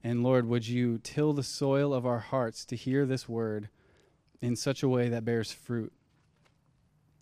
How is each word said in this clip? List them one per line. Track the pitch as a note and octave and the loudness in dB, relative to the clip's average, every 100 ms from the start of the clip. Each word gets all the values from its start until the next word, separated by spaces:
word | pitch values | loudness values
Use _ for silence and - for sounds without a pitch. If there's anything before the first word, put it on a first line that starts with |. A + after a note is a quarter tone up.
and, | A#2 A#2+ | 0 2
Lord, | A#2+ C3 A#2 | 4 4 4
would | A#2+ A2 | 0 0
you | B2 B2 A2+ | 0 0 0
till | - - D3+ | -4 0 0
the | C#3+ | 0
soil | B2+ - C#3 C#3 C#3+ | -4 -2 2 2 2
of | C3 | 0
our | B2 A#2+ | 0 -2
hearts | - C3+ A#2 - | -2 -2 -2 -4
to | - | -10
hear | A#2+ C3 C3+ C#3 | -8 0 2 2
this | C3 - | 0 -4
word | A2+ A2+ G#2+ G#2+ _ _ _ _ _ _ _ | -4 -2 -4 -8 _ _ _ _ _ _ _
in | B2 A#2+ | -4 -2
such | - C3 | -2 0
a | C#3 | 2
way | B2+ A#2+ | 4 2
that | A#2 | 0
bears | A2+ A#2 G#2+ | 0 0 -2
fruit. | - - A#2+ A2 _ _ _ _ _ _ _ _ _ _ _ _ _ | -10 -6 -4 -4 _ _ _ _ _ _ _ _ _ _ _ _ _